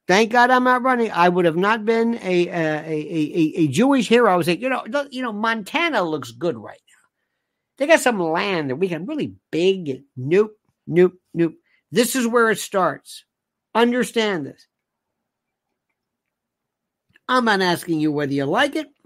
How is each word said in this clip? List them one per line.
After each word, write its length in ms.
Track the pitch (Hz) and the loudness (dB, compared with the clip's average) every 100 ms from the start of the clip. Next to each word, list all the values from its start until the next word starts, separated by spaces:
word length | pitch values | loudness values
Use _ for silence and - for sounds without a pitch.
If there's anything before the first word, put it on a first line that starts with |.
| - | 0
thank 240 | 190 220 | 2 4
God 180 | 240 247 | 4 4
I'm 140 | 254 | 4
not 180 | 254 254 | 2 2
running. 300 | 254 247 220 | 2 0 0
I 180 | 170 180 | 2 2
would 160 | 180 175 | 4 2
have 100 | 160 | 2
not 300 | 196 226 214 | 0 0 0
been 300 | 226 233 233 | 0 0 -2
a, 320 | 185 180 175 | -2 0 0
a, 20 | |
a, 420 | 175 156 151 160 | -2 -2 -4 -6
a, 640 | 156 151 165 147 185 156 - | -6 -4 -4 -2 0 0 2
a 100 | 156 | 0
Jewish 400 | 131 262 277 190 | 2 2 2 2
hero. 260 | 233 226 | 4 4
I 20 | 180 | 2
was 120 | 160 | 0
like, 120 | 175 | -2
you 100 | 254 | -2
know, 140 | 254 - | -6 -4
look, 260 | 277 285 | -6 -6
you 80 | 254 | -8
know, 100 | 247 | -8
Montana 680 | 208 226 226 190 285 339 240 | -4 -4 -4 -4 -4 -2 -2
looks 300 | 175 151 - | -2 -4 -8
good 260 | 117 165 117 | -8 -6 -6
right 240 | 104 - _ | -12 -20 _
now. 180 | _ _ _ _ _ _ _ _ - | _ _ _ _ _ _ _ _ -4
They 80 | 294 | 2
got 140 | 320 | 4
some 200 | 277 214 | 4 0
land 520 | 165 165 202 180 143 | 0 -2 -2 -2 -2
that 60 | 131 | -2
we 100 | 190 | -2
can 180 | 160 202 | -4 -6
really 300 | 311 131 95 - | -6 -6 -8 -6
big. 520 | 156 185 190 156 127 _ - | 0 2 0 -4 -10 _ -10
Nope, 400 | 131 185 214 - _ _ - | 0 2 2 -4 _ _ -2
nope, 260 | 165 180 180 _ | 2 2 0 _
nope. 200 | 160 165 - _ _ - | -4 -4 -4 _ _ -6
This 240 | 170 240 269 | 0 0 0
is 100 | 233 | 0
where 240 | 240 226 | 2 2
it 80 | 196 | 0
starts. 640 | - 196 165 139 - - _ _ _ _ _ 220 | -4 -2 -2 -2 -14 -20 _ _ _ _ _ 0
Understand 720 | 240 247 214 233 214 180 135 | 2 2 -2 -2 -2 -4 -8
this. 180 | - _ _ _ _ _ _ _ _ _ _ _ _ _ _ _ _ _ _ _ _ _ _ _ _ _ _ - | -14 _ _ _ _ _ _ _ _ _ _ _ _ _ _ _ _ _ _ _ _ _ _ _ _ _ _ -2
I'm 160 | 254 233 | 0 2
not 160 | 196 | 2
asking 380 | 185 165 - 160 | 2 0 -2 -2
you 120 | 151 | 0
whether 220 | 147 143 | 0 -2
you 120 | 139 139 | -2 -2
like 300 | 202 285 311 | 0 0 -2
it. 120 | 294 _ | -10 _